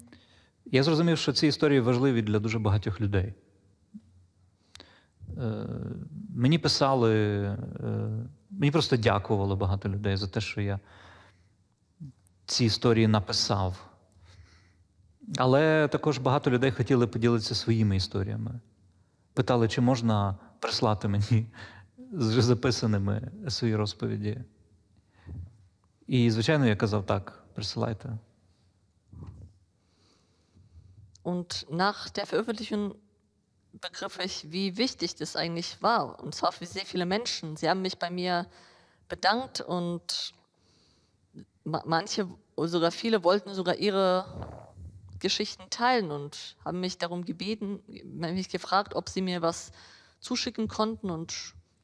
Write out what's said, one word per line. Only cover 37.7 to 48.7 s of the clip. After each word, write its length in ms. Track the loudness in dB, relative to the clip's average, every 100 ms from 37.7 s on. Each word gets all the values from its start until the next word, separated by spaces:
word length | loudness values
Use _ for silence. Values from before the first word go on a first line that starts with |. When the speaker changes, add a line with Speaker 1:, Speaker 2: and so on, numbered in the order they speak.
| 0
Speaker 2:
mich 160 | -2 -4
bei 100 | -6
mir 380 | -4 -2 -2 -4 -14 -20 _ _ _ _
bedankt 540 | 0 2 2 -2 -10
und 720 | -4 -4 -2 -6 -6 -8 -8 -12 _ _ _ _ _ _ _ _ _ -20 -20 _
ma-, 200 | -6 -6 -2
manche, 420 | -2 -2 -4 -4 -8 _ -6
sogar 340 | -2 2 0
viele 320 | 0 0 2
wollten 300 | 4 2 0
sogar 220 | -4 -2 0
ihre 500 | 2 2 2 2 -2 -12 -14 -16 -20 -18 -18 -18 -20 -6
Geschichten 500 | -4 -2 -4 -8 -12
teilen 400 | -2 2 2 0
und 460 | -6 -10 -14 -16 -14 -8
haben 140 | -6
mich 180 | -6 -4
darum 260 | -6 -6
gebeten, 560 | -8 -8 -6 -6 -6 -10 -12 -20 -16 -8 -6 -6
mich 140 | -6
gefragt, 460 | -8 -2